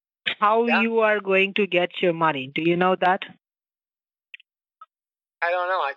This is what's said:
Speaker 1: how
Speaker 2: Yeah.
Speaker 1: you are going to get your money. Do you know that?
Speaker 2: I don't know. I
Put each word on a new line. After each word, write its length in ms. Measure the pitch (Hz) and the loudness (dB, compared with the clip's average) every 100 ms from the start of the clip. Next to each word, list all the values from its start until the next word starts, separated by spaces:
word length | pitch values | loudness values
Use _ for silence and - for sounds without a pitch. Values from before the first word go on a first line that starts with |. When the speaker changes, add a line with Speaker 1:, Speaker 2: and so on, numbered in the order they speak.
| _ _ - - | _ _ -10 -2
Speaker 1:
how 260 | 208 226 233 | 2 2 2
Speaker 2:
Yeah. 160 | 233 | 0
Speaker 1:
you 180 | 226 226 | 0 2
are 200 | 214 208 | 2 0
going 340 | 196 190 196 202 | 0 0 2 0
to 120 | 190 | -2
get 340 | 175 175 - | 0 -2 -2
your 120 | 185 | -2
money. 340 | 165 160 139 131 | 0 0 0 -6
Do 80 | 160 | -2
you 140 | 165 175 | 0 2
know 200 | 185 185 | 2 2
that? 260 | 180 196 - - _ _ _ _ _ _ _ _ _ - _ _ _ _ - _ _ _ _ _ | 0 0 -6 -20 _ _ _ _ _ _ _ _ _ -20 _ _ _ _ -20 _ _ _ _ _
Speaker 2:
I 100 | 170 | -2
don't 160 | 180 180 | -2 -2
know. 120 | 185 | -2
I 120 | 143 | -4